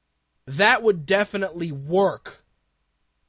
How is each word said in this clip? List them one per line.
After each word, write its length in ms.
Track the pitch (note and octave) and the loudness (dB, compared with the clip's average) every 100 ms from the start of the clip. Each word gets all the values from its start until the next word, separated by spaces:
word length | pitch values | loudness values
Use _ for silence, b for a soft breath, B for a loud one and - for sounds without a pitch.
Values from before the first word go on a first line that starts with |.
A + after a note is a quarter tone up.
| _ _ _ _ - | _ _ _ _ -10
that 360 | C3+ G#3 B3+ | 0 2 4
would 240 | A3+ F3+ C#3+ | 2 0 2
definitely 680 | G3 G#3 G3+ F#3+ E3+ E3+ | 0 0 -4 -6 -6 -8
work. 720 | C#3 C#3 F3+ F#3+ A2 - - _ _ _ _ _ _ _ _ | -8 -2 2 2 0 -10 -20 _ _ _ _ _ _ _ _